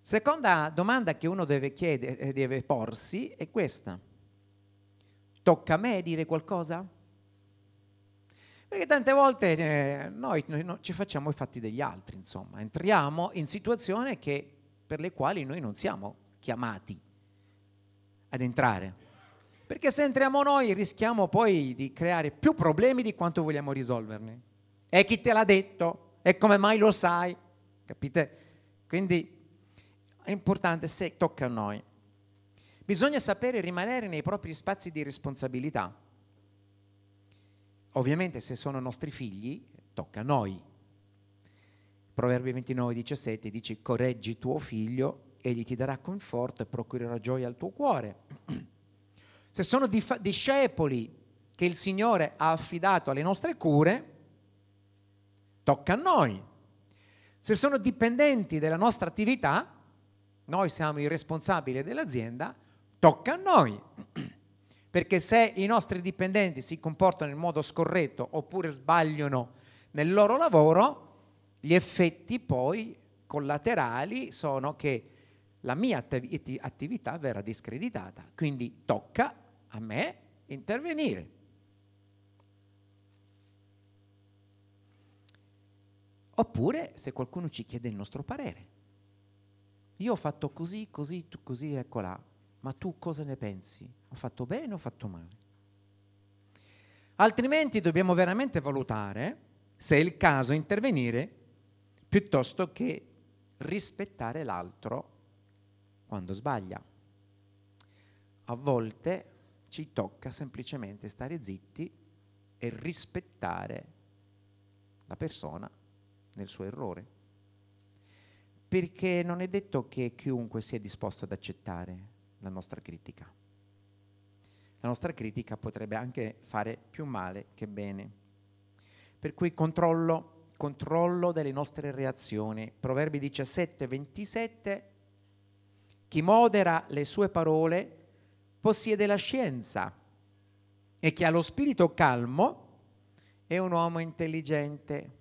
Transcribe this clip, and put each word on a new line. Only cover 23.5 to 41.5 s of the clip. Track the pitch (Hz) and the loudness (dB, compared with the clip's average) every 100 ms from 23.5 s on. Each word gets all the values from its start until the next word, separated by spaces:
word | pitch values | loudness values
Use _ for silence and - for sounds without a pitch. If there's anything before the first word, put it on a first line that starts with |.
| 147 143 | 0 -2
risolverne. | 139 123 123 107 107 110 117 - _ _ _ _ | -4 -2 -2 -2 -10 -12 -16 -20 _ _ _ _
"E | 180 | 6
chi | 196 226 | 6 4
te | - | 4
l'ha | 220 | 4
detto? | 214 196 190 - 170 170 - _ | 8 6 4 -2 -2 -2 -12 _
E | - 185 | 2 6
come | 214 202 | 6 6
mai | 202 220 | 6 6
lo | 214 | 6
sai?" | 202 175 170 180 175 _ _ _ _ _ | 6 4 2 -2 -6 _ _ _ _ _
Capite? | - 139 170 147 - - _ _ _ _ | -8 -2 0 0 -4 -20 _ _ _ _
Quindi | 170 190 175 160 - - _ _ - _ _ _ _ | -2 2 2 0 -14 -20 _ _ -20 _ _ _ _
è | - | -6
importante | 196 - 190 180 165 160 | -4 0 2 2 0 -4
se | - 175 - | -4 -6 0
tocca | 165 - 127 | -2 0 -4
a | |
noi. | 117 104 104 - _ _ _ _ _ _ _ _ _ | -2 -4 -6 -12 _ _ _ _ _ _ _ _ _
Bisogna | - 190 262 294 | -4 2 2 2
sapere | - 196 247 247 | 0 0 0 -2
rimanere | 175 180 202 254 220 | -4 -4 -2 -4 -4
nei | 160 | -4
propri | 147 202 180 | -4 -4 -6
spazi | 156 - 196 180 | -8 -4 -4 -6
di | 151 | -6
responsabilità. | 143 135 147 135 131 127 139 135 92 - _ _ _ _ _ _ _ _ _ _ _ _ _ _ _ _ _ _ _ | -8 -8 -8 -6 -6 -4 -4 -4 -6 -8 _ _ _ _ _ _ _ _ _ _ _ _ _ _ _ _ _ _ _
Ovviamente | 139 127 156 180 131 | -2 0 2 0 -4
se | - 127 | -10 -8
sono | 147 139 | -6 -6
nostri | 127 120 151 | -6 -8 -10
figli, | - 120 98 113 170 - - _ | -8 -10 -8 -10 -10 -14 -20 _
tocca | - 85 - | -12 -10 -8
a | |
noi. | 117 143 101 92 - _ _ _ _ _ _ _ _ | 0 0 0 -6 -14 _ _ _ _ _ _ _ _